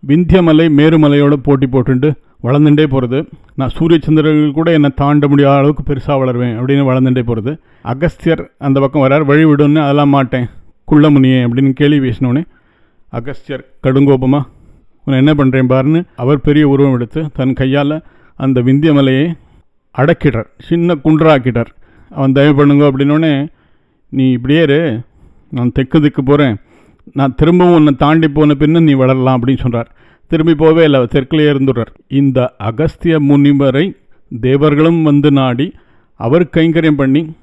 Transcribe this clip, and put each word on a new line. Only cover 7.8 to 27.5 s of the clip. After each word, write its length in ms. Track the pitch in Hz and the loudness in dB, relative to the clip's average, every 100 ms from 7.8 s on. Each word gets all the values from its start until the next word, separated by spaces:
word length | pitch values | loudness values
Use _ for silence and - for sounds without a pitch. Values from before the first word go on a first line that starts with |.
அகஸ்தியர் 640 | - 127 165 - - 165 - _ | -10 -4 -4 -4 -4 -4 -6 _
அந்த 200 | 139 135 | -4 0
பக்கம் 260 | 135 147 131 | 0 0 0
வரார். 180 | 143 147 | 0 2
"வழி 200 | 147 160 | 2 2
விடுன்னு", 360 | 143 147 151 | 2 2 2
"அதெல்லாம் 280 | 143 143 143 | 0 0 2
மாட்டேன் 380 | 139 131 131 123 - - _ - | 0 0 -4 -8 -10 -20 _ 0
குள்ளமுனியே" 520 | 151 151 143 131 131 | 2 4 4 2 2
அப்படின்னு 300 | 123 120 135 | 0 -2 -2
கேலி 280 | 131 143 147 | 0 0 0
வீசினோடனே 440 | 131 117 131 127 175 _ _ _ _ _ _ | -2 -4 -4 -4 -6 _ _ _ _ _ _
அகஸ்தியர் 500 | 117 120 - - 135 - _ | -14 -12 -16 -14 -14 -14 _
கடுங்கோபமா, 560 | 135 131 143 135 131 143 139 _ _ - _ _ - | -2 0 2 2 0 -2 -4 _ _ -20 _ _ -4
"உன்னை 100 | 131 | 0
என்ன 140 | 139 | 0
பண்றேன் 340 | 151 131 131 127 | 2 0 0 0
பாருன்னு" 320 | 131 131 160 180 - | 0 0 -2 -4 -8
அவர் 240 | 123 147 | -2 -2
பெரிய 220 | - 147 147 | 0 0 2
உருவம் 260 | 139 139 | 2 0
எடுத்து 280 | 127 120 - 156 | 0 -4 -8 -8
தன் 200 | - 131 | -4 -4
கையால 460 | 127 135 139 143 156 - _ _ _ | -2 -2 -2 -2 -6 -10 _ _ _
அந்த 220 | 135 127 | -4 -2
விந்தியமலையை 640 | 123 139 160 143 135 131 160 165 _ _ _ _ _ - | 0 2 2 2 2 0 -2 -6 _ _ _ _ _ -4
அடக்கிடுறார், 540 | 139 170 147 110 110 _ | -2 0 -2 -4 -8 _
சின்ன 380 | - 170 170 165 | -6 -2 0 -2
குன்றாக்கிட்டார். 760 | 147 156 160 147 123 117 117 _ - _ _ | 0 2 4 2 0 -4 -6 _ -20 _ _
அவன் 200 | - 135 | -4 0
"தயவு 240 | 135 143 143 | 2 2 4
பண்ணுங்க" 300 | 143 143 147 | 4 4 2
அப்படின்னோடனே, 480 | 131 139 151 160 139 147 _ _ _ _ _ _ | 0 0 0 0 -2 -6 _ _ _ _ _ _
"நீ 140 | 135 131 | -2 0
இப்படியே 300 | 127 127 151 | -2 0 0
இரு, 180 | 160 139 165 113 - _ _ _ _ | 2 0 -2 -6 -10 _ _ _ _
நான் 220 | 135 120 | -6 -4
தெற்கு 280 | - 131 170 | -4 -2 0
திக்கு 220 | 147 - | 0 -2
போறேன், 320 | 131 143 143 104 _ _ _ _ - | -2 0 0 -4 _ _ _ _ -14
நான் 220 | - 135 127 | -4 -4 0
திரும்பவும் 380 | 151 | 0